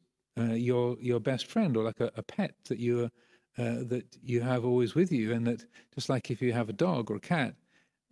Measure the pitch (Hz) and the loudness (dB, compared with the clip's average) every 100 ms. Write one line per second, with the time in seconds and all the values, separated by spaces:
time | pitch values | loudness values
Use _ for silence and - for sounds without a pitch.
0 | _ _ _ - 117 113 120 123 123 123 | _ _ _ -4 -2 0 2 2 0 -2
1 | 123 120 120 131 - 226 196 113 110 - | 0 0 0 -2 -2 0 2 2 0 0
2 | 117 - - - 196 - - 113 120 120 | -4 -4 -8 -4 -4 -4 -6 -2 0 0
3 | 117 - _ _ _ - 120 117 123 123 | 0 -6 _ _ _ -6 -4 -4 -4 -4
4 | - - - 120 123 127 123 123 117 117 | -6 -14 -2 0 2 0 2 2 2 2
5 | 110 127 110 117 117 117 - - _ - | 2 2 2 2 0 -2 -6 -20 _ -8
6 | - 131 - 120 123 117 107 101 175 170 | -2 -2 -2 -2 0 0 -2 0 2 2
7 | 110 104 - 170 120 - _ _ _ _ | -2 -4 0 0 0 -4 _ _ _ _
8 | _ | _